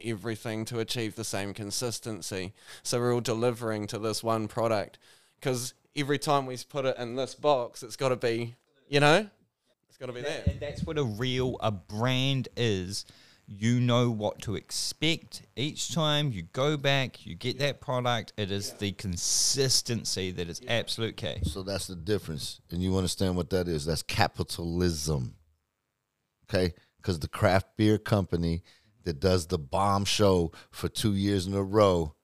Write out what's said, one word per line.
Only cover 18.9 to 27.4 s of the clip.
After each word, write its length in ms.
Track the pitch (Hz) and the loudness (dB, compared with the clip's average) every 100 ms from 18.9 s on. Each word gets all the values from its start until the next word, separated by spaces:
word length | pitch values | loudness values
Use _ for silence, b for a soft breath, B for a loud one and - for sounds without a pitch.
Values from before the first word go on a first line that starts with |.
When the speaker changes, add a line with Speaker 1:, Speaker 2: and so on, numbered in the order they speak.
Speaker 2:
consistency 1400 | 95 98 85 - - - 131 131 - - 113 - - 95 | -4 -6 -4 0 2 2 2 2 2 0 -4 -4 -4 -4
that 180 | 90 85 | -4 -6
is 120 | - - | -8 -2
absolute 480 | 117 - - 110 - | -2 -2 -4 -4 -4
key. 240 | 95 - | -6 -4
Speaker 3:
So 200 | - 95 | -4 -4
that's 240 | 92 95 - | -6 -6 -6
the 80 | 90 | -6
difference. 640 | 80 101 - 73 - - - | -2 -2 -2 -8 -8 -12 -8
And 100 | 87 | -2
you 140 | 92 95 | 2 2
understand 400 | 90 - 95 90 | 0 0 0 0
what 140 | 80 | 0
that 160 | 92 87 | 0 0
is. 180 | 78 | -2
That's 180 | 76 80 | -2 -2
capitalism. 1300 | - - 87 - - - 85 85 90 80 73 73 58 - _ _ _ _ _ _ _ _ _ _ | -2 2 2 0 -6 -6 -2 2 2 0 -2 -2 -4 -10 _ _ _ _ _ _ _ _ _ _
Okay? 280 | - 95 90 b b _ | -2 0 0 b b _
'Cause 160 | - 82 | -4 -4
the 100 | 80 | -4
craft 480 | - | 2